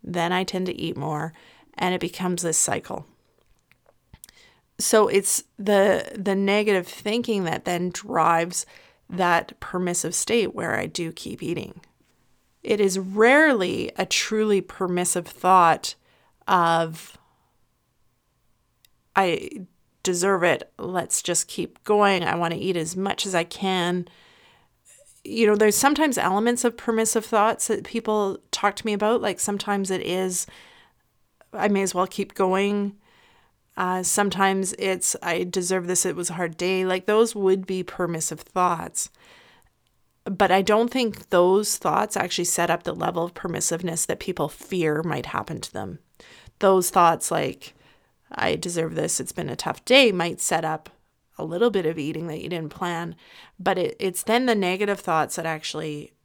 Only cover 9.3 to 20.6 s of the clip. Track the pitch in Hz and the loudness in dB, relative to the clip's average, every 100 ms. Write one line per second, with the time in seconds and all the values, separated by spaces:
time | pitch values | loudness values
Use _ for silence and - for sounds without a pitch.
9.3 | 170 - - - 180 180 175 160 170 - | 2 0 -10 -8 -4 -2 -2 -4 -4 0
10.3 | 233 202 - - 107 95 156 165 165 - | 0 0 -2 -4 -2 -4 -6 -8 -8 -12
11.3 | - - 170 - - _ _ _ _ _ | -10 -6 -6 -8 -14 _ _ _ _ _
12.3 | _ _ _ - 208 202 190 190 196 226 | _ _ _ -2 2 2 2 -4 4 6
13.3 | 277 311 247 185 - - - 185 - - | 8 6 4 0 -2 -4 -4 -2 -2 -2
14.3 | 220 214 202 185 - 185 180 180 180 170 | 0 2 2 0 -4 -2 0 0 -2 -4
15.3 | - 185 185 170 160 - - _ _ _ | -4 4 6 6 4 -2 -10 _ _ _
16.3 | _ - 185 170 165 165 160 - - _ | _ 0 2 4 2 0 -6 -18 -20 _
17.3 | _ _ _ _ _ _ _ _ _ _ | _ _ _ _ _ _ _ _ _ _
18.3 | _ _ _ _ _ _ _ _ - 190 | _ _ _ _ _ _ _ _ 0 2
19.3 | 165 - - 185 _ _ _ - 175 190 | 0 -6 -14 -16 _ _ _ -4 0 2
20.3 | 190 170 151 | 4 4 2